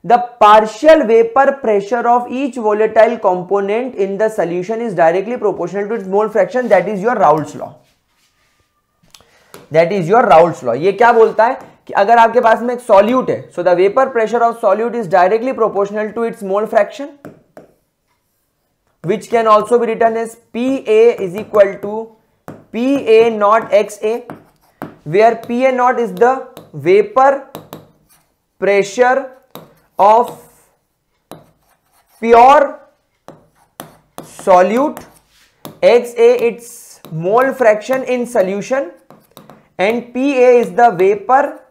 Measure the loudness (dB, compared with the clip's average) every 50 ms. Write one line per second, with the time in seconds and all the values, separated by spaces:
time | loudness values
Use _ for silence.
0 | 0 0 -2 -2 -2 -6 -2 _ 4 6 6 4 4 0 -6 0 4 4 6 6
1 | 4 2 2 2 2 2 2 2 2 2 0 -2 -2 -2 -2 -2 -2 -4 -6 -2
2 | 0 0 0 0 -2 -4 -8 -6 -6 -6 -6 -4 -4 -2 0 0 -2 0 4 2
3 | 2 2 0 -2 -2 -2 -2 -2 -4 -4 -4 -4 -2 -2 -4 -4 -4 -6 -6 -6
4 | -6 -6 -2 -4 -4 -4 -2 -4 -6 -4 -4 -8 -6 -6 -8 -8 -6 -6 -2 2
5 | 2 2 2 0 -4 -6 -8 -4 -4 -4 -4 -4 -8 -8 -6 -8 -6 -6 -6 -8
6 | -6 -4 -2 -2 -2 0 0 -2 -2 0 -2 -6 0 2 0 0 0 -2 -6 -4
7 | -4 -4 -2 0 2 2 2 0 -2 -8 -12 -14 -16 -16 -18 _ _ _ _ _
8 | _ _ _ _ _ _ _ _ _ _ _ _ _ _ _ _ _ _ _ _
9 | _ _ -20 _ _ _ _ _ _ _ -20 -20 -18 _ 0 0 0 0 -2 -4
10 | -2 0 2 2 4 6 6 6 6 4 0 -6 -4 -4 -4 -2 -2 -2 0 2
11 | 2 4 6 4 4 2 4 0 0 0 0 -6 -12 -20 _ _ _ -6 -2 -2
12 | 2 4 4 4 4 4 2 2 2 2 0 0 -2 -8 -8 -8 -2 2 4 4
13 | 4 4 0 -2 -2 -2 -6 -6 -8 -14 _ -4 0 0 2 2 2 0 2 0
14 | -2 0 -2 -4 -4 -2 -2 0 0 -2 -2 -2 -2 -2 0 0 -2 -6 -6 -8
15 | -6 0 2 2 2 2 2 -2 -2 -4 -4 -2 -2 -2 -2 -4 -4 -4 -4 -8
16 | -8 -6 -6 -6 -6 -6 -8 -10 -8 -4 -4 -4 -4 0 0 0 0 0 -4 -16
17 | -16 -16 -16 _ -20 -20 -20 _ _ _ _ -20 -20 _ _ _ _ _ _ _
18 | _ _ _ _ _ _ _ _ _ _ _ _ _ _ _ _ _ _ _ _
19 | -6 -6 -6 -6 -6 -4 -2 0 2 4 2 2 2 0 0 0 0 -2 -2 0
20 | -2 -2 0 -2 -8 -8 -12 _ _ _ -8 -6 -4 -4 -4 -4 -2 0 2 4
21 | 4 4 2 -2 -8 -10 -8 -12 -12 -2 2 2 2 2 0 -8 -10 -10 -8 -10
22 | -12 -12 _ _ _ _ _ _ _ -20 -20 -20 _ _ -8 -4 -2 -2 -2 -2
23 | 0 2 2 4 4 2 0 -2 0 0 0 0 0 0 -2 -2 -2 -2 -8 -8
24 | -6 -6 -6 -6 -10 -16 -20 -20 _ _ _ _ _ _ _ _ -18 -18 -18 _
25 | _ -4 0 2 2 2 2 -2 -8 -8 -4 -2 0 0 0 0 0 0 0 -2
26 | -4 -6 0 0 0 0 0 -2 -8 -16 -20 -20 -20 _ -16 -6 0 2 2 2
27 | 2 0 0 2 2 2 2 0 -8 -14 _ -20 -20 _ -20 -20 -20 _ _ _
28 | _ _ _ _ _ _ _ _ _ _ _ _ -2 0 2 0 0 -2 0 0
29 | 0 2 2 -2 -4 -8 -18 _ _ _ _ -20 -20 _ _ _ _ _ _ 2
30 | 4 4 4 4 2 -2 -8 -18 -20 _ _ _ _ _ _ _ _ _ _ _
31 | _ _ _ _ _ _ -20 -20 _ _ _ _ _ _ _ _ _ _ _ _
32 | _ _ _ _ 2 4 6 6 8 8 6 4 2 0 -6 -16 -20 _ _ _
33 | _ _ _ _ _ -20 -20 _ _ _ _ _ _ _ _ _ -20 -20 _ _
34 | _ _ _ -20 -20 -20 -20 -8 0 4 4 4 4 2 0 -2 -2 -2 -4 -10
35 | -20 -20 _ _ _ _ _ _ _ _ _ _ _ -20 -8 _ 2 2 2 2
36 | 0 -4 -2 0 2 2 2 2 -2 -4 -4 -6 -18 -20 -20 -20 -20 -20 -20 _
37 | -20 -14 -12 -6 -4 0 0 0 0 0 -2 0 0 0 0 0 -2 -6 -6 -6
38 | -4 -4 -4 -4 -4 -4 -2 -2 -2 -2 -4 -8 -6 -6 -6 -6 -6 -8 -14 _
39 | _ _ -20 _ _ _ _ -20 _ -20 -20 _ _ _ _ -4 -2 -2 -2 -4
40 | -8 -8 -6 -4 -4 -2 2 2 4 4 4 4 2 0 0 2 2 2 4 2
41 | 0 0 0 -2 -2 0 0 2 0 -2 -6 -16 _ _